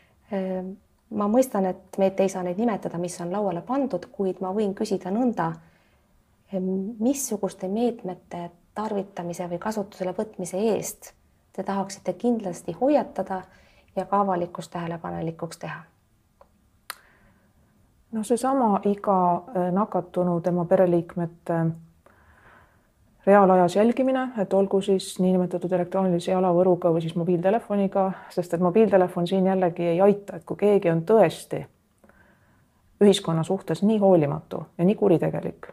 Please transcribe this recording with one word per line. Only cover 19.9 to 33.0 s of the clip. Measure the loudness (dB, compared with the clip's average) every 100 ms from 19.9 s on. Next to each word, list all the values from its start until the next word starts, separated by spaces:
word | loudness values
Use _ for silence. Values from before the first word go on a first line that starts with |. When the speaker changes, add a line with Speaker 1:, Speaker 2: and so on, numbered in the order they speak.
| -4 -4 -2 0 0
Speaker 2:
tema | 0 -2 2
pereliikmete | 4 4 2 0 -6 -8 -8 -4 -2 -2 -4 -14 _ _ _ _ _ -20 -20 _ _ _ _ _ _ 4
reaalajas | 6 8 6 4 4
jälgimine, | 2 2 0 0 -2 -4
et | 0
olgu | 2 2 0
siis | 0 0 -2 -2
niinimetatud | 2 2 0 -4 -2
elektroonilise | -2 -2 0 0 0 0
jalavõruga | 0 2 4 4 4 2
või | 0
siis | -2 -4
mobiiltelefoniga, | 0 2 2 0 0 -2 0 0 -2 -4 -8
sest | -6 -4
et | 0
mobiiltelefon | 2 4 4 4 4 0 -2
siin | 2 2
jällegi | 2 0 0 0 4
ei |
aita, | 4 4 -4 -16
et | -10
kui | 0
keegi | 2 4 2
on | 0 4
tõesti | 6 6 2 -10 -10 -10 _ _ _ _ _ _ _ _ _ _ _ _ _